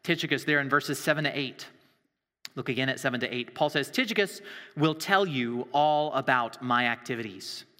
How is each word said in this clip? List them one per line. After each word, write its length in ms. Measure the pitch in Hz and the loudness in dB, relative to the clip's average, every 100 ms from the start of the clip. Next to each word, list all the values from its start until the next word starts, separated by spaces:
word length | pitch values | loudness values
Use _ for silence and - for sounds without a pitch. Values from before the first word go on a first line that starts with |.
Tychicus 400 | - 165 151 139 | 0 0 2 0
there 160 | 143 147 | 4 2
in 100 | 139 | 4
verses 300 | 143 147 139 | 2 2 -2
seven 240 | - 151 | 2 2
to 160 | 147 - | 0 -2
eight. 300 | 131 - - _ _ _ _ _ _ _ - - | -6 -8 -18 _ _ _ _ _ _ _ -12 -8
Look 120 | 123 | -4
again 200 | 123 131 | 0 0
at 100 | 127 | 0
seven 220 | 139 123 | -2 -2
to 120 | 123 | -2
eight. 220 | 123 120 | -4 -8
Paul 160 | - 151 | -2 0
says, 180 | 151 139 | 0 -2
"Tychicus 520 | - 240 214 196 - - - - - | -2 0 0 -2 -4 -16 -18 -12 0
will 200 | 156 156 | 2 2
tell 280 | - 196 | 2 2
you 440 | 196 135 120 120 127 | 4 0 -2 -4 0
all 420 | 143 151 151 151 | 2 4 4 0
about 460 | 135 131 127 117 - | 0 2 2 0 -4
my 260 | 127 120 120 | 0 2 2
activities. 800 | 117 - 120 110 92 - - - | -2 -4 -6 -6 -10 -12 -14 -16